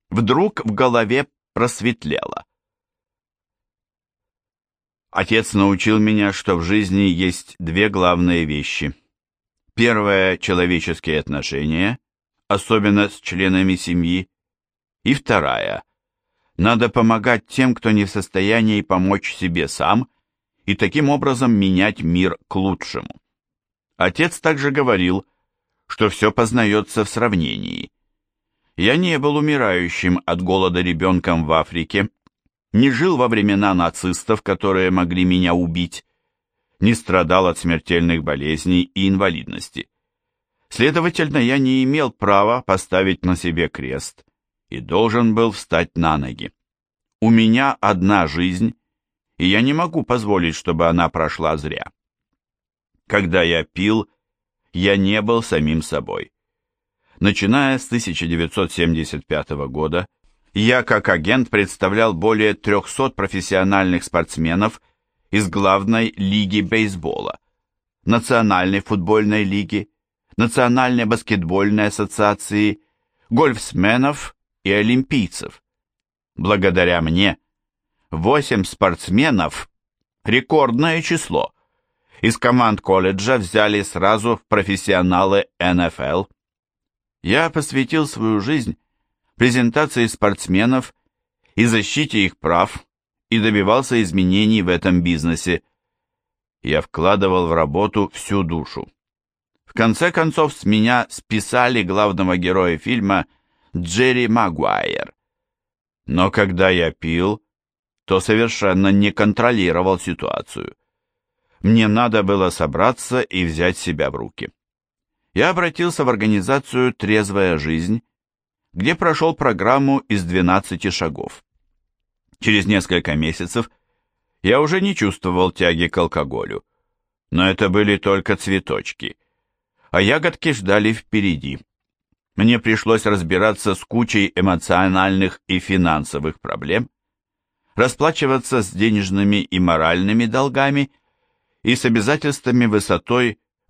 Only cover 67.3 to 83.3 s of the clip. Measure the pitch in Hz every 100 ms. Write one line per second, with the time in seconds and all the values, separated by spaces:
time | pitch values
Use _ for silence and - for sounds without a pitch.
67.3 | - _ _ _ _ _ _ - 117 -
68.3 | 120 110 90 92 98 - 104 87 107 104
69.3 | 104 101 101 90 104 - _ _ _ _
70.3 | - 117 127 123 123 127 123 110 113 -
71.3 | 104 82 95 101 107 104 - 104 - 104
72.3 | 101 - 104 104 104 _ _ _ _ -
73.3 | 117 151 113 - - 98 120 139 147 -
74.3 | - _ _ 98 101 110 123 135 147 92
75.3 | - - - _ _ _ _ _ _ _
76.3 | - 95 104 95 90 87 87 80 85 101
77.3 | 85 _ _ _ _ _ _ _ 80 92
78.3 | 147 135 113 92 - 95 85 - 98 143
79.3 | 104 78 - - _ _ _ _ _ -
80.3 | 127 - 156 135 117 160 165 156 170 -
81.3 | 76 - _ _ _ _ _ _ _ 113
82.3 | 113 123 123 117 101 - 95 92 95 104